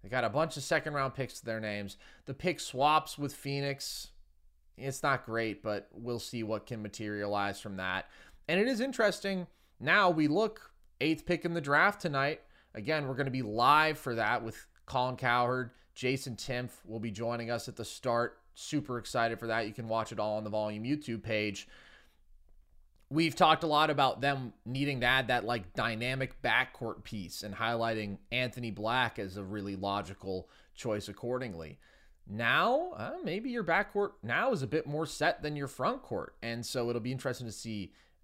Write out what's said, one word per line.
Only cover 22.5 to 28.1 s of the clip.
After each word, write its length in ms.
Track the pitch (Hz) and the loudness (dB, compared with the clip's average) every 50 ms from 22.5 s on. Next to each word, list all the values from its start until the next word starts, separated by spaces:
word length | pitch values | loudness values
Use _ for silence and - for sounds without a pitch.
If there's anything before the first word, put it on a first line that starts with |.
| - - - _ _ - - _ _ _ - _ | -20 -20 -20 _ _ -20 -20 _ _ _ -14 _
We've 260 | 139 151 165 160 - | 0 2 2 2 4
talked 280 | - 185 156 156 156 170 | 6 8 8 8 6 4
a 40 | 160 | 2
lot 220 | 151 147 156 156 | 4 4 6 4
about 320 | 147 139 139 127 - - | 6 4 4 4 4 2
them 320 | 135 143 139 135 127 117 - _ _ | 0 0 0 0 -4 -10 -12 _ _
needing 360 | 110 123 135 139 143 139 123 | -6 -4 -2 0 -2 0 2
to 60 | 123 | 4
add 220 | 123 131 131 131 110 | 6 6 4 4 4
that, 160 | 127 120 98 | 2 2 2
like, 300 | 110 120 117 92 - - | 0 -2 -2 -4 -6 -4
dynamic 680 | - 113 117 113 107 120 127 131 135 131 127 - - | -2 -2 -2 -2 -2 -2 -2 -2 -2 -4 -4 -6 -2
backcourt 640 | - 120 110 120 127 - - - 123 113 98 - - | 2 4 4 4 4 2 -4 -8 -6 -6 -6 -8 -10
piece 380 | - - 107 90 85 - - | -10 -8 -8 -8 -8 -10 -10
and 120 | - 104 98 | -8 -8 -4
highlighting 640 | 101 113 113 120 117 117 113 113 110 107 101 | -2 0 0 2 2 2 0 0 -2 -4 -6